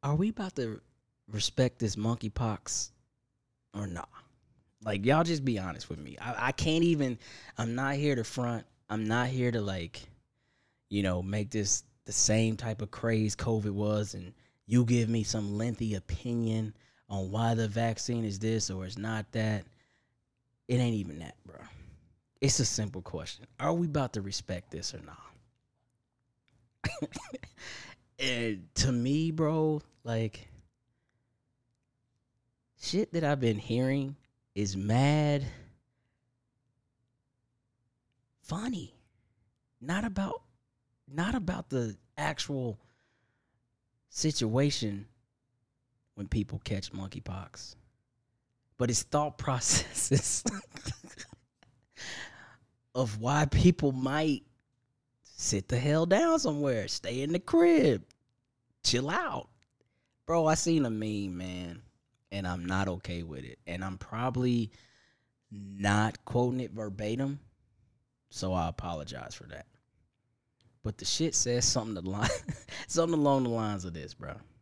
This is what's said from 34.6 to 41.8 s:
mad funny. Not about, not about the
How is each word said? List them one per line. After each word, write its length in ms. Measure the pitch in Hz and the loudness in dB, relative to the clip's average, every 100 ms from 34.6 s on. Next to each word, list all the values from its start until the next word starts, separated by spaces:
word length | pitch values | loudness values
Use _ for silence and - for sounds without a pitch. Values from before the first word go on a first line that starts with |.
| 101 95 | -2 -2
mad 680 | 104 120 139 151 147 143 131 - - _ _ _ _ _ _ _ _ _ _ _ _ _ _ _ _ _ _ _ _ _ _ _ _ _ _ _ | 2 4 6 4 4 2 -2 -10 -20 _ _ _ _ _ _ _ _ _ _ _ _ _ _ _ _ _ _ _ _ _ _ _ _ _ _ _
funny. 520 | - 170 233 214 - _ _ _ _ _ _ _ _ _ | -8 -6 -4 -6 -8 _ _ _ _ _ _ _ _ _
Not 240 | 131 185 | -6 -2
about, 380 | 226 190 196 - _ _ _ _ _ _ - | -2 -2 -4 -6 _ _ _ _ _ _ -10
not 240 | 139 185 | -4 0
about 360 | 254 170 180 - | 0 -2 -4 -2
the 260 | 131 | -2